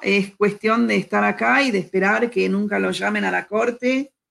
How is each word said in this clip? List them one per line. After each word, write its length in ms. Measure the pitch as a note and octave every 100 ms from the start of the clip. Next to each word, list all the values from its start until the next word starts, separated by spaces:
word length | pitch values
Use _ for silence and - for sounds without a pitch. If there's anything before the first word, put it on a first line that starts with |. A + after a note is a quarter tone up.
es 300 | G3 G3+ G3 -
cuestión 520 | G#3 G3+ G#3+ A3+ A#3
de 100 | G3+
estar 260 | G3+ G#3
acá 400 | G#3 G3+ A3+ C4
y 80 | C4+
de 80 | G3
esperar 500 | - F#3+ F#3+ A3 A#3+
que 180 | F#3+ F#3+
nunca 300 | G3 G#3 G3+
lo 120 | F#3+
llamen 340 | F3+ G3+ G#3 G3
a 60 |
la 160 | F3+ F3+
corte, 680 | G#3+ A#3+ A#3+ B3 C4 C#4 _ _